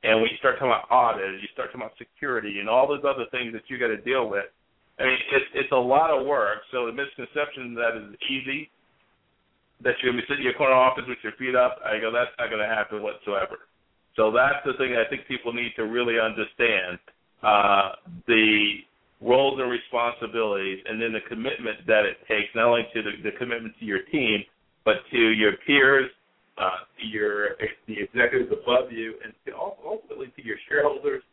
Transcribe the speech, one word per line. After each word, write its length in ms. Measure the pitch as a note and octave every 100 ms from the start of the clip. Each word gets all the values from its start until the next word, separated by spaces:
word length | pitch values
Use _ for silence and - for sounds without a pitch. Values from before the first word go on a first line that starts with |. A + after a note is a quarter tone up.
And 160 | A2+ A2
when 100 | A2+
you 80 | -
start 220 | C3+ B2+
talking 160 | C3+ A2+
about 160 | -
audit, 500 | B2 A#2+ G#2 G2 G2
you 60 | G2+ -
start 160 | B2
talking 160 | C3 A2+
about 100 | _
security 640 | A#2+ _ C#3+ B2 G#2 G2+
and 80 | G#2
all 180 | A#2+ C#3
those 220 | C#3+ D3
other 180 | C3+ A2+
things 240 | B2+ A#2+ A2
that 80 | -
you 80 | B2+
gotta 180 | A#2+ G#2+
deal 300 | A2 C3 A2+
with, 180 | G2+ G2 _ _ _ _ _
I 100 | C3
mean, 80 | B2+ -
it's, 160 | C#3 - - C3+
it's 60 |
a 20 | C3+
lot 380 | B2 C#3 D#3+
of 140 | D3 C3
work. 340 | C#3+ G#2 G#2+ -
So 160 | B2+ A#2+
the 80 |
misconception 800 | A#2 C#3 - B2 D3 D3 C#3 B2
that 240 | A#2 A#2 A2+
it's 240 | G#2 G2+ -
easy, 400 | C3+ C3 C#3 D#3 _ _ _ _ _ _ _ _ _ _ _
that 160 | B2 A#2+
you're 140 | B2+
gonna 80 | B2
be 60 | A2
sitting 160 | C#3+ B2+
in 40 |
your 60 | A#2+
corner 180 | C#3 C3
office 260 | B2+ B2+ B2+
with 100 | B2
your 100 | G#2+
feet 220 | - C3 B2+
up, 260 | B2+ B2+
I 160 | G#2+ A2
go, 140 | A2+
"That's 180 | A#2+ A#2+ -
not 140 | A#2
gonna 180 | A2 G#2+
happen 320 | A2 G#2 G#2+
whatsoever." 640 | G#2 - - G2+ F#2 - _ _ _ _ _ -
So 140 | A2
that's 340 | A#2 C3 C#3+ C#3+
the 80 | B2+
thing 180 | C3 A#2+
I 140 | A2+
think 160 | C#3 -
people 260 | C3 A#2+
need 220 | A#2 A#2+ -
to 80 | A2
really 300 | A#2 A#2+ A#2
understand, 760 | A2 G#2+ G#2 _ A#2+ G#2 F#2 F2+ - _ _ _
uh, 560 | A2 G#2 G2+ G2+ G2 - - - -
the 580 | A2+ A2 G#2+ G#2 G#2 - _ _ _
roles 400 | A2 B2+ C#3 C3+
and 120 | B2+
responsibilities, 1120 | A#2+ - B2 A#2 A#2+ A2+ A2+ A2 G2 G2 F#2+ -
and 160 | A2
then 100 | A2+
the 100 | A2
commitment 680 | - A2+ B2 - A#2+ G#2+ -
that 180 | G#2+ G2+
it 160 | - -
takes, 260 | G#2+ G#2
not 140 | A#2 A#2
only 200 | A#2+ A#2
to 80 | A2+
the, 100 | G#2+ G2+
the 80 | G#2+
commitment 420 | - A#2+ A#2 A2+ -
to 60 | A2
your 180 | G2 -
team, 320 | D#3 A#2+ G#2 G2+ _ _ _ -
but 160 | G#2+ -
to 80 | A#2+
your 360 | A2+ A2 G#2+ G2 -
peers, 460 | C#3+ C3+ C#3 C3 - _ _ _ -
uh, 260 | F#2+ F#2 - _
to 80 | A2+
your, 500 | G#2+ G#2 G#2 G#2 G2 G#2+ - -
the 100 | G#2
executives 540 | G2+ A#2+ A#2+ C3 -
above 400 | G#2 - B2 B2+
you, 240 | A2+ A2+ A2
and 100 | A2 - -
to 80 | -
ul-, 240 | G3+ -
ultimately 440 | - A3 - - B2+ -
to 100 | A#2
your 120 | G#2 -
shareholders 540 | D3 D3 C3+ C#3+ C3 _